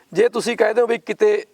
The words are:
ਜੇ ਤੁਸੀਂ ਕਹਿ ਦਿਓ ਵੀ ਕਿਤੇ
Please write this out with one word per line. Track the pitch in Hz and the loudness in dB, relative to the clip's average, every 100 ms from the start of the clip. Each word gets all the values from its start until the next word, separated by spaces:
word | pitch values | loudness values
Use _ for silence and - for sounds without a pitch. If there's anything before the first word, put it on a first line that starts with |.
| _ | _
ਜੇ | 175 233 | 0 0
ਤੁਸੀਂ | 233 196 233 | 0 -4 0
ਕਹਿ | 214 | 0
ਦਿਓ | 226 233 | 2 0
ਵੀ | 233 | -2
ਕਿਤੇ | - 214 214 208 - | -6 0 0 0 -6